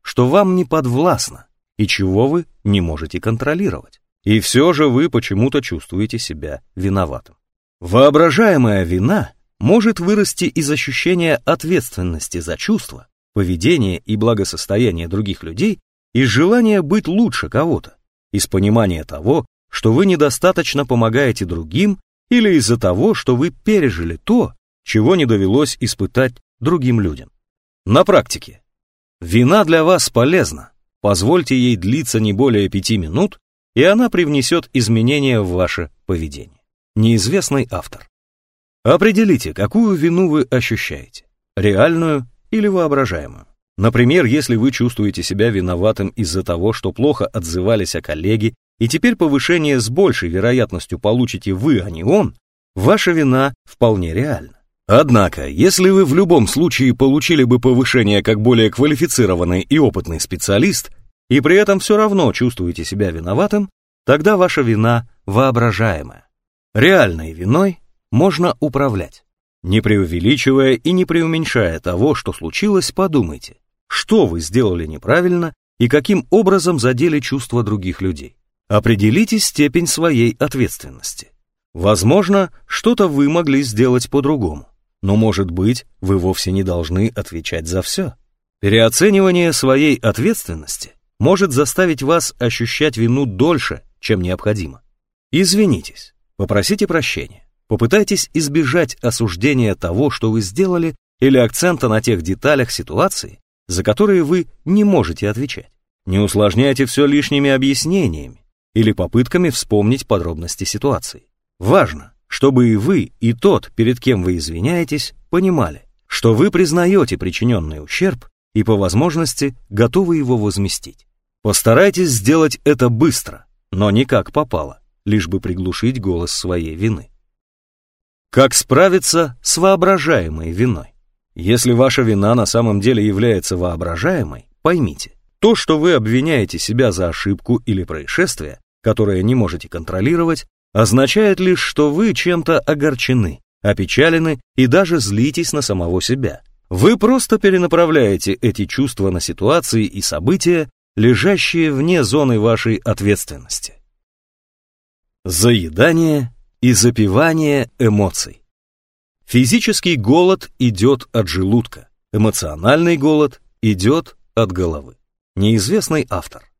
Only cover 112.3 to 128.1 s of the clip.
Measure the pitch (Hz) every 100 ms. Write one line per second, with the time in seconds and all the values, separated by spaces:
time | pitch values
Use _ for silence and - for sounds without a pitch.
112.3 | - 139 127 120 107 131 180 - - 117
113.3 | 117 202 151 - - 113 123 131 104 90
114.3 | 87 76 82 120 175 165 147 - - _
115.3 | 175 190 160 87 71 _ _ - - 117
116.3 | 110 190 180 170 170 175 196 131 - 90
117.3 | - 120 104 78 76 73 - 185 - -
118.3 | _ _ 110 110 104 92 98 170 156 160
119.3 | - 139 - - 104 117 185 180 160 127
120.3 | 120 104 98 98 - - - _ _ _
121.3 | _ 107 95 113 120 196 175 175 113 101
122.3 | 160 156 - 147 143 123 113 160 - -
123.3 | - _ _ _ 95 104 107 135 117 -
124.3 | 147 151 82 69 - _ _ 104 104 82
125.3 | 90 92 90 92 - 117 127 95 87 85
126.3 | - 90 87 80 80 110 85 - _ _
127.3 | _ _ _ _ _ _ _ _